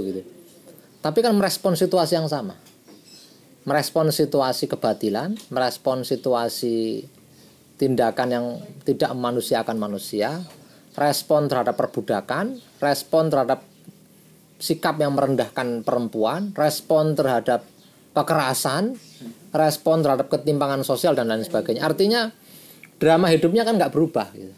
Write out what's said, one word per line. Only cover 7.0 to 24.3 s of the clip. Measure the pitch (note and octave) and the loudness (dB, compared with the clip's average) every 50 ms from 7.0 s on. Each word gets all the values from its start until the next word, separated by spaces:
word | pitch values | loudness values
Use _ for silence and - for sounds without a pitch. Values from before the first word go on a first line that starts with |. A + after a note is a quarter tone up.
| - - - - - - - - - - - _ _ _ - | -10 -14 -20 -20 -20 -20 -20 -20 -20 -20 -20 _ _ _ -4
tindakan | - C#3 C3 B2+ A#2 A#2+ A2+ A2+ - B2+ B2+ | -2 0 2 2 2 2 2 2 0 -2 0
yang | B2 A#2+ B2 A#2+ A#2+ - - - - - - | -2 -2 -4 -4 -8 -10 -14 -16 -18 -6 -4
tidak | C#3 C3 C3 - - | -2 0 0 0 -2
memanusiakan | C3 B2+ B2 A#2+ B2 A#2+ A2 - C3 A2+ A2 - A2+ | -2 -2 -2 -2 -2 -2 -2 0 -2 -2 -2 -2 -4
manusia, | A2 G#2 G#2 G2+ G2 - - - G#2 G#2 B2+ D#3 F3 F3+ D#3 - - - - - - - - - | -4 -4 -4 -6 -8 -8 -6 -4 -2 -2 -2 -4 -6 -10 -12 -18 -20 -20 -20 -20 -20 -20 -12 -4
respon | - C#3+ D3 C3+ - - - D#3 D3+ D3 C3+ | -2 0 0 0 -2 0 0 2 2 2 2
terhadap | C3+ B2+ A#2 A#2+ - | 0 0 0 0 0
perbudakan, | - - - - B2 G#2 - A2+ G2 - - B2 D#3 G3+ B3 C4+ A#3+ - - - - | 0 -2 -2 -4 -4 -2 -2 -2 -2 -2 -4 -4 -4 -4 -4 -6 -10 -16 -20 -8 -2
respon | C#3+ C#3+ C#3 - - - - D#3+ D#3+ | 0 0 0 -2 -2 0 0 2 2
terhadap | D#3 D3 C3+ B2+ B2 C3 - - - - _ - - - - - - _ - - - - - - _ _ | 2 2 2 2 0 0 -2 -4 -10 -20 _ -20 -20 -20 -20 -20 -20 _ -20 -20 -20 -20 -20 -20 _ _
sikap | - - - D#3+ D#3 - E3 D#3 | -8 -4 -4 -2 0 0 -2 0
yang | D#3 D3+ C#3+ C#3 | 0 0 0 2
merendahkan | C3+ C#3 C3+ C3+ B2+ A#2 A2 - C3 B2 A#2+ A#2+ A#2 A2 | 2 2 2 2 0 0 -2 -4 -4 -4 -4 -4 -4 -2
perempuan, | - A#2+ B2 A#2+ A2 - A2 G#2+ A2+ C#3 F3+ G3+ G3+ G3 | -2 -2 -2 -2 -2 -2 0 0 0 0 -2 -4 -6 -2
respon | D3 D3+ D3+ D3 - - - D#3+ D#3 D#3 D#3 D3+ | 0 0 0 0 -2 0 2 2 2 4 2 2
terhadap | D3+ C#3+ C3 B2 A#2 A2 C3 A#2+ A2+ - - - - - - - - - - - | 2 2 2 2 2 2 2 0 0 -2 -8 -20 -20 -20 -20 -20 -20 -20 -4 -2
kekerasan, | D3 C#3+ - E3 D3+ C#3 C3 C3 - - C#3 C3+ E3 G3+ A#3+ C4 A3 - - - - B2+ A2+ - - - - - | -2 0 2 2 2 0 0 -2 -2 -2 -2 0 0 -2 -2 -4 -8 -14 -20 -20 -18 -18 -18 -18 -18 -12 -4 0
respon | D3+ D#3 D3+ D3+ - - D#3+ D#3+ E3 | 2 2 2 0 0 0 2 2 4
terhadap | D3+ C#3+ C3+ B2+ C3+ | 4 2 2 0 0
ketimpangan | - D#3 C#3 C3+ D#3 D3 C#3 C#3+ C#3 C#3 C3+ | -2 -4 -2 0 0 0 0 0 0 -2 -2
sosial | C3 - C3+ B2 - E3+ C#3+ | -2 -2 0 0 2 2 2
dan | C3 A#2+ A2+ | 2 0 0
lain | A2 A2 A2 | -2 -2 -2
sebagainya. | - - A2 A2 - A2 - D3+ | -2 -4 -2 -2 -2 -2 0 0
Artinya | D#3 D3+ F#3 G3 G#3 A#3 A#3+ A3+ A3+ - - - - - - - - - - - - - | -2 0 2 2 2 2 0 -2 -4 -8 -14 -20 -20 -20 -20 -20 -20 -20 -20 -20 -20 -6
drama | - - D#3 E3 E3+ F#3+ E3+ | 0 4 4 6 6 6 4
hidupnya | D#3+ D#3 E3+ E3+ F3+ A#3 | 4 4 4 2 2 2
kan | A3+ A3+ A#3 | 2 2 2
nggak | G3+ F3 C3+ - | 2 0 0 2
berubah, | D3 E3 D#3 - A#2+ G2+ G2 | 0 0 0 0 -2 -4 -4